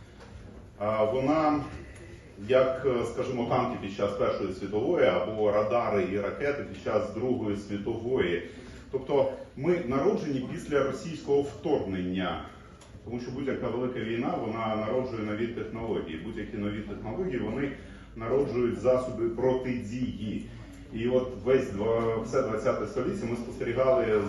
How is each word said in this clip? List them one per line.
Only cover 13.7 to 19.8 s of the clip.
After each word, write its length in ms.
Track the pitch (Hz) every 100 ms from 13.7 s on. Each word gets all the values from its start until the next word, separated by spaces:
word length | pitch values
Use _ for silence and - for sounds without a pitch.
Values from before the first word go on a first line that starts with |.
| 123 123 104
війна, 340 | 110 117 151 - 113
вона 300 | 110 110 107
народжує 460 | 110 127 - 113
нові 240 | 107 107 117
технології. 720 | - - 113 113 85 80 80
Будь-які 320 | 104 110 - 107
нові 240 | 101 107
технології, 580 | 101 98 110 120 185 123
вони 340 | 104 123 143 - - - - 110
народжують 640 | 117 135 127 123 120 -
засоби 500 | 127 127 - 107 117
протидії. 1160 | 117 127 127 127 120